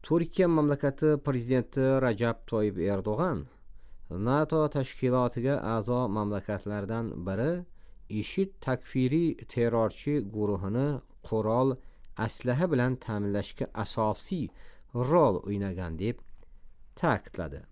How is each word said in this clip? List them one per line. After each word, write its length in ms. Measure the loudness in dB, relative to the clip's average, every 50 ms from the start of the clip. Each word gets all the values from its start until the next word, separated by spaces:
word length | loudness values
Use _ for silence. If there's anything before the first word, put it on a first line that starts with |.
| 0
Turkiya 400 | 2 2 2 2 0 2 4 4
mamlakati 680 | 6 6 6 6 4 2 4 2 0 0 4 4 4 4 4 2
prezidenti 560 | 0 0 0 2 2 2 2 2 0 0 2 4 4 4 4
Rajab 360 | 4 2 2 2 2 0 0 -2 -4
Toyyib 300 | -2 0 2 2 2 2
Erdo'g'an 680 | 0 0 2 0 0 0 -2 0 0 0 0 0 -2 -4 -8 -16 -20 -20 -18 -16 -16 -16 -14 -14 -14 -12 -8
nato 600 | -6 -4 0 2 2 2 2 2 2 2 2 2 0
tashkilotiga 800 | -2 -4 -4 -4 -2 0 2 4 4 2 2 0 0 0 0 0 0 0 -2 -2
a'zo 240 | -2 0 0 0 0 0 0 0
mamlakatlardan 880 | 0 0 0 -2 -4 -2 -4 -6 -4 -4 -4 -4 -4 -4 -4 -4 -4 -4 -4 -6 -6 -4
biri 240 | -4 -2 0 0 0 -2 -2 -6 -10 -16 -20 -20 -20 -20 -18 -12 -6 -4 -4
ishid 280 | -4 -2 0 -2 -2 -2 -2 -8 -2
takfiriy 640 | -2 -2 -2 -4 -4 0 0 2 2 2 2 2 2 0 -2 -10 -8 -2
terrorchi 600 | 0 2 2 4 2 2 2 0 -4 -4 -2 0 0 -2 -2 -2
guruhini 520 | -2 0 0 0 0 0 0 0 0 0 0 -2 -4 -6 -12 -20 -20 -8
qurol, 420 | -4 -2 0 0 2 2 2 2 2 0 -2 -8 -18 -20 -18 -18 -16 -6 -4 -4
aslaha 400 | -2 -2 -2 -2 0 2 2 2 2
bilan 240 | 4 2 2 2 0
ta'minlashga 680 | -2 -4 -4 -2 -2 0 0 0 0 -2 -4 -6 -6 -6 -6 -4 -6 -6
asosiy 640 | -4 -2 0 0 0 0 -2 -4 -6 -4 -4 -4 -6 -8 -14 -18 -18 -18 -18 -20 -8 -4
rol 420 | -2 0 4 6 6 6 6 4 2 -2
o'ynagan 520 | -2 -2 -2 -2 -2 -4 -4 -4 -4 -4 -2
deb 160 | -2 -2 -4 -4 -10 -16 -18 -18 -18 -20 -20 -18 -18 -18 -18 -18 -20 -20 -8
ta'kidladi. 680 | -2 0 2 2 0 -2 -8 -8 -8 -6 -6 -8 -12 -14 -16